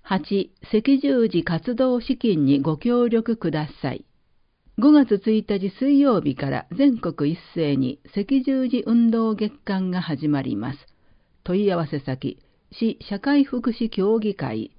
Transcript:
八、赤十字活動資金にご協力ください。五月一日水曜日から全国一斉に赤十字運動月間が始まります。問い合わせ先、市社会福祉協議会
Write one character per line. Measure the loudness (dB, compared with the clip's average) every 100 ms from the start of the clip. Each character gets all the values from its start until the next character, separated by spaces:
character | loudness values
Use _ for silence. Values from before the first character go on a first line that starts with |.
八、 | -4 -6 -2 -4 -4 _
赤 | -2 -2 2 2
十 | 2 2 2
字 | 0
活 | -2 -4 -4
動 | -2 0 0
資 | -2 -2
金 | 0 2 4
に | 2
ご | 0 -2
協 | 0 0 2
力 | 0 -2 -4
く | -2
だ | -4 -6 -6
さ | -8
い。 | -8 -14 _ _ _ _ _ _ 2
五 | 6
月 | 6 6 2
一 | 2 0 0
日 | -2 -2 -2
水 | 2 4
曜 | 4 2
日 | 0 -2
か | -4
ら | -4 -6 0
全 | 2 2
国 | -4 -2 -2
一 | -2 -8
斉 | -4 0 0
に | -2 -4 -10
赤 | -8 0 0
十 | 0 -2 0
字 | -2 0
運 | 2 4
動 | 2 0
月 | -2 -4 -6
間 | -6 -4 -2
が | -4
始 | -4 -4 0
ま | -2
り | -2 -6
ま | -6
す。 | -10 -16 _ _ _ _ _
問 | -4 0
い | 0
合 | 0
わ | -2
せ | -6
先、 | -6 -6 -6 -8 _ _ _
市 | -4 -4 -4
社 | -8 -6
会 | 0 2
福 | 2 0 -4
祉 | -4 -4
協 | 0 0 2
議 | 0
会 | -4 -6 -6 -8